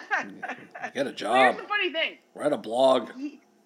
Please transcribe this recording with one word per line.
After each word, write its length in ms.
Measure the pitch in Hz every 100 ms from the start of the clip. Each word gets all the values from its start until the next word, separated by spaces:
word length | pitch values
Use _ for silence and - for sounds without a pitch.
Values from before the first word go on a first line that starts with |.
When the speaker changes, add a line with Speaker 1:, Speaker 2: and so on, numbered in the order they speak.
| -
Speaker 1:
<laughs> 840 | 370 202 - - - - - -
Speaker 2:
get 120 | 123 127
a 40 |
Speaker 1:
Here's 40 |
Speaker 2:
job. 420 | - 101 127 127 107
Speaker 1:
the 60 |
funny 280 | - 415 359
thing. 260 | 320 269 - _
Speaker 2:
Write 180 | - 139
a 40 | 127
blog. 520 | 107 120 135 131 - 254
Speaker 1:
He, 240 | 285 - _ _